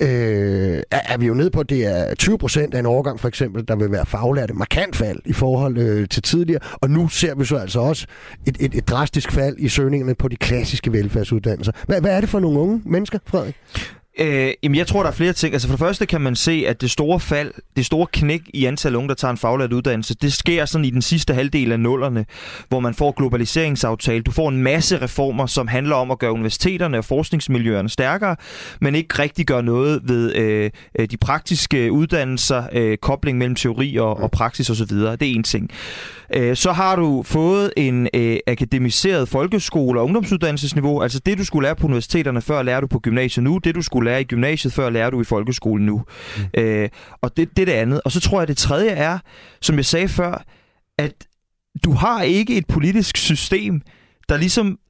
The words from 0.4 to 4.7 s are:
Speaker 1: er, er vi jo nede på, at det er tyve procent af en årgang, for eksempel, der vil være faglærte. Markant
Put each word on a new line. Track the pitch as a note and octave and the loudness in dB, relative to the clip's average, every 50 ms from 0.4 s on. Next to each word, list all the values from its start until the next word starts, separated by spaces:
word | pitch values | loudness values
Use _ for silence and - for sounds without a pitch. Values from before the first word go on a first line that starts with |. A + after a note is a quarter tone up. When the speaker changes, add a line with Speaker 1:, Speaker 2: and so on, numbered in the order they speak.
| G2+ G2+ G2 F#2+ F#2+ F#2+ E2+ C#2+ - - | 2 2 2 2 2 0 0 -2 -2 -2
Speaker 1:
er, | G2 - - - | -2 -2 -2 -2
er | B2 A#2+ | -2 0
vi | A#2+ | 2
jo | A#2 A2+ | 2 2
nede | B2+ D#3 F#3 | 2 2 2
på, | - D#3 | 2 0
at | D3 - | -2 0
det | C#3+ B2+ A2+ | 0 0 0
er | G2+ F#2 F2 D#2+ G1+ - | 0 0 0 0 -2 -2
tyve | - - F#3+ A3 - | 0 0 2 2 0
procent | - C#3+ - D#3 D3 D3 - | 0 -2 0 0 -2 0 -2
af | B2 | -2
en | A#2+ | 0
årgang, | A#2 A#2+ C3 C#3 C#3+ A#2+ A2+ | 2 2 2 0 -2 -4 -4
for | - A#2+ | -4 -4
eksempel, | - - C3+ A2+ F#2+ A#2 A2+ A2+ | -2 -2 -4 -4 -4 -6 -4 -2
der | A2 | 0
vil | G#2 G#2+ G2+ G2+ | 0 0 0 0
være | F#2 - | -2 -2
faglærte. | - - G#2 A2+ B2+ C#3 C#3 A#2+ G#2+ G#2+ | -2 -2 -2 0 0 0 0 -2 -2 -4
Markant | G2 - - | -4 -4 -2